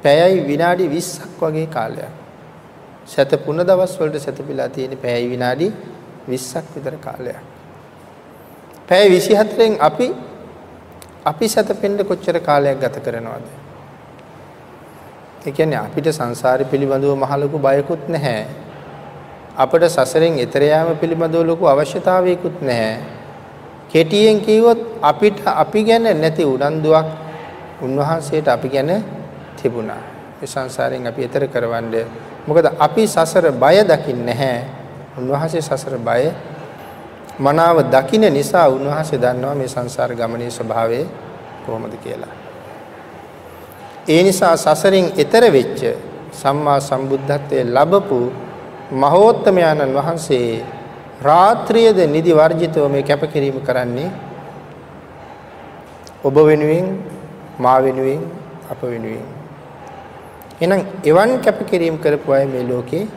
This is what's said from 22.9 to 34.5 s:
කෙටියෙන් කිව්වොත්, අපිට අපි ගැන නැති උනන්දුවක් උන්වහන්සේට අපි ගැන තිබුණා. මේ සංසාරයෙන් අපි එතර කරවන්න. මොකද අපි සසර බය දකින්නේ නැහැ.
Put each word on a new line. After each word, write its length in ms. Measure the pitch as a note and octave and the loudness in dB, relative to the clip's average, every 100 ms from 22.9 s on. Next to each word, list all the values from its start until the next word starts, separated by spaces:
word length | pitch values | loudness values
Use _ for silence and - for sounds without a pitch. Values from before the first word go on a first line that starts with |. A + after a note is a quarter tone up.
| A2 - - - - - - - - - | -4 -10 -16 -18 -20 -20 -20 -20 -20 -2
කෙටියෙන් 520 | D#3+ D#3+ G3+ A3 G#3+ | 2 2 4 4 4
කිව්වොත්, 380 | G#3 G#3+ A#3 A#3 A3+ - | 4 4 6 4 -2 -2
අපිට 420 | D3+ - G#3 G3+ | 0 4 2 2
අපි 400 | - D3+ D3+ G#3+ | -4 0 0 0
ගැන 240 | G#3+ A3+ A3+ | 2 2 4
නැති 320 | E3 D#3 D#3 D3+ | 2 0 0 0
උනන්දුවක් 600 | C3 C#3+ D#3 D#3 D#3 D#3+ - - - - - - - | 2 0 0 4 4 2 -8 -14 -14 -16 -16 -18 -10
උන්වහන්සේට 680 | C3 C3+ C#3+ E3 D3 D#3 D3+ | -6 -2 -2 -2 -2 -2 0
අපි 200 | A#2+ C3+ | 0 0
ගැන 200 | C3+ C#3+ G3 G#3+ - - - - | -2 0 -2 -4 -12 -14 -16 -18
තිබුණා. 480 | - B2 A#2 A2 - - - - - | -6 -4 -4 -8 -10 -14 -18 -20 -14
මේ 100 | C#3 | -10
සංසාරයෙන් 600 | - C3 B2+ B2+ C3 A#2+ | -8 -8 -4 -4 -4 -8
අපි 200 | A2+ B2 | -6 -4
එතර 240 | C#3 C3+ | -2 -2
කරවන්න. 440 | B2 A#2 A#2 A2+ A2+ A2+ - - - | -2 -2 -4 -4 -4 -6 -10 -18 -14
මොකද 220 | - D#3 D#3 D#3+ | 0 2 2 2
අපි 240 | D3+ D#3 | 0 2
සසර 480 | G#3+ - D#3+ F#3 E3 | 0 2 2 2 2
බය 320 | B2+ C3 F#3 | 4 4 6
දකින්නේ 440 | G#3 D3+ D#3 B2 A#2+ | 6 2 0 -4 -4
නැහැ. 320 | A#2+ C3+ | -2 -2